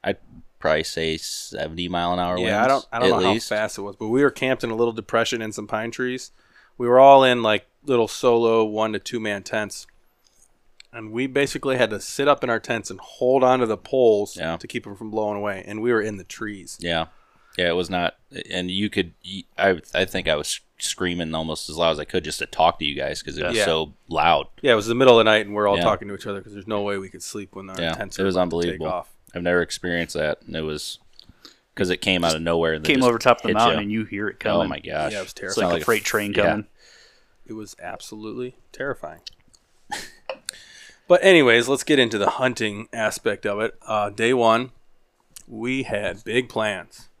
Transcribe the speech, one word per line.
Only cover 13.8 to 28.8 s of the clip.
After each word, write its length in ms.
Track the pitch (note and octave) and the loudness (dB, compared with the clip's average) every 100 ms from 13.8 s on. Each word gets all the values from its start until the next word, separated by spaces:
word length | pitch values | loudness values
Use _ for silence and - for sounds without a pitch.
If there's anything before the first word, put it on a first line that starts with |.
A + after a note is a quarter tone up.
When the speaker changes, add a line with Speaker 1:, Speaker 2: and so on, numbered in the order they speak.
| - C3+ A#2+ G#2 G#2 - | -2 2 4 4 0 -6
Speaker 1:
Yeah. 200 | D#2+ E2 | -6 -6
Speaker 2:
to 100 | - | -8
keep 200 | A#2+ - | -10 -10
'em 80 | G2+ | -14
from 160 | A2 | -8
blowing 260 | G#2+ G#2+ G#2 | -4 -4 -2
away, 260 | G#2 F#2+ G2+ | -4 -6 -8
and 140 | G#2+ | -4
we 100 | A#2 | 0
were 100 | A2+ | 2
in 160 | G#2+ G2+ | 0 -6
the 60 | |
trees. 540 | F2+ - G#2+ G2+ C#2+ - | -14 -12 -10 -10 -16 -10
Speaker 1:
Yeah. 280 | E2+ E2 E2 _ _ _ _ - | -4 -2 -4 _ _ _ _ -2
Yeah, 120 | F2 | 0
it 60 | F2 | 0
was 140 | E2+ | -2
not, 260 | F#2 E2+ _ _ F2 - | -2 -2 _ _ -16 -8
and 220 | F2+ F2+ | -6 -4
you 180 | F#2+ G#2 | -2 -2
could, 240 | G#2 F2 _ - | -2 -4 _ -16
y-, 180 | G2 - - | -16 -14 0
I, 240 | G2 F2+ - | 0 0 -2
I 120 | - F#2+ | -4 -2
think 220 | F#2+ D#2+ | -4 -2
I 80 | D2+ | -2
was 260 | C#2+ - _ _ | -2 -10 _ _
screaming 560 | - - F2+ F2 E2 D#2+ | -10 -4 -4 -4 -4 -6
almost 340 | D#2+ D#2 - | -6 -8 -8
as 80 | D#2 | 0
loud 140 | E2+ | 0
as 80 | D2+ | 0
I 60 | D2+ | -4
could 180 | F#2 | -6
just 160 | D2+ - | -4 -8
to 60 | C#2+ | -10
talk 320 | - E2 - | 2 2 2
to 60 | D2+ | -6
you 100 | C#2 | -4
guys 260 | C#2 - | -6 -8
'cause 160 | - D2+ | -10 -6
it 80 | F2 | -4
was 120 | A2+ | 0
Speaker 2:
Yeah. 80 | G2 | 0
Speaker 1:
so 280 | D#2+ D#2 - _ | 0 -4 -10 _
loud. 400 | D#2 D#2 D2+ - - | 0 2 2 0 -4
Speaker 2:
Yeah, 100 | C#3+ | 2
it 40 | A2+ | 2
was 120 | G#2+ | 2
the 80 | A#2 | 4
middle 240 | C3 A#2 | 8 8
of 40 | |
the 60 | A2 | 8
night, 160 | G#2+ G2+ | 4 2
and 80 | |
we're 140 | G#2 G#2 | 0 2
all 100 | G2 | 2
Speaker 1:
Yeah. 60 | |
Speaker 2:
talking 240 | A2 G2+ G#2 | 2 0 -4
to 80 | G2 | -12
each 100 | A2+ | -10
other 160 | G2 | -10
'cause 120 | F#2+ | -12
there's 120 | G#2 G2 | -16 -6
no 140 | G#2+ | -4
way 160 | G2+ G2+ | -4 -6
we 120 | F#2+ | -8
could 120 | F2 | -14
sleep 340 | - G#2+ F#2+ F#2+ | -12 -12 -14 -16
when 140 | F#2+ | -14
our 100 | F#2 | -6
Speaker 1:
Yeah, 140 | E2 | -4
Speaker 2:
tents 240 | E2 G2+ - | -4 -8 -2
Speaker 1:
it 60 | |
Speaker 2:
were 20 | G2 | 0
Speaker 1:
was 80 | F2+ | 2
Speaker 2:
about 100 | F2 | 0
to 40 | |
take 140 | E2+ | 0
Speaker 1:
unbelievable. 240 | F2 F2+ | -2 -4